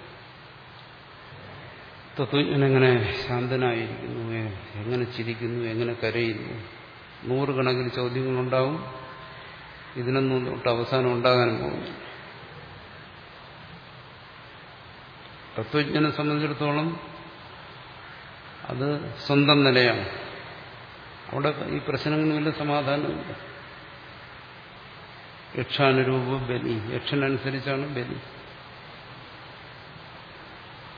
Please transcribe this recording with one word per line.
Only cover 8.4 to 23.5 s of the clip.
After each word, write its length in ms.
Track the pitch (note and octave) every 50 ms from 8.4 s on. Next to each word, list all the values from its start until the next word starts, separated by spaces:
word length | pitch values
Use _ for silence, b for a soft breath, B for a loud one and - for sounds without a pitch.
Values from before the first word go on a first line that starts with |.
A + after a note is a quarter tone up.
| B2+ B2+ C3 C3 C3 C3+ D#3 E3 F#3+ - - - - - - - - - - - - - - - - - - - - - -
ഇതിനൊന്നും 480 | B2+ B2 B2 C3 C3+ C3+ C3 C3 B2+ B2
തൊട്ട് 240 | - - A#2+ - B2+
അവസാനം 440 | A#2 A#2 A#2+ - C3 C3 B2+ B2 B2
ഉണ്ടാകാനും 460 | A#2+ A#2+ B2+ B2+ B2+ A#2+ A2+ A2+ -
പോകുന്നു. 520 | - - - - - - - - - - - - - - - - - - - - - - - - - - - - - - - - - - - - - - - - - - - - - - - - B2+ - - - - - - - - - - - - - - - - - - - - - - - - - - - - - - A2
തത്വജ്ഞനെ 520 | A2 - - D3+ D3 C#3+ - D3+ D#3 D3+
സംബന്ധിച്ചിടത്തോളം 880 | - - D3+ D3+ D3 D3 D3+ D3 D3 B2 D3+ D3 C#3+ D3+ D#3 E3 E3 E3 - - - - - - - - - - - - - - - - - - - - - - - - - - - - - - - - -
അത് 520 | - - B2 C3 C#3+ D3 D3 - - A2+
സ്വന്തം 480 | - - - C#3+ C#3+ C#3+ C#3+ D3 C#3+ C#3
നിലയാണ്. 440 | C3+ B2 B2+ B2 A#2+ A2 G2+ G2+ - - - - - - - - - - - - - - - - - - - - - - - - -
അവിടെ 260 | - C3+ C#3+ D3+ D3+ - -
ഈ 120 | D#3 D3 D3
പ്രശ്നങ്ങളിൽ 540 | - D3+ C#3 C3+ - D#3 D3+ D3+ D#3 D#3 D3+
വലിയ 180 | D3+ D3+ D#3+
സമാധാനമില്ല. 1000 | D3 - D3 D3 C#3+ D3 C3+ C3+ C#3+ D3 D3+ D3+ D#3 - - - - - - -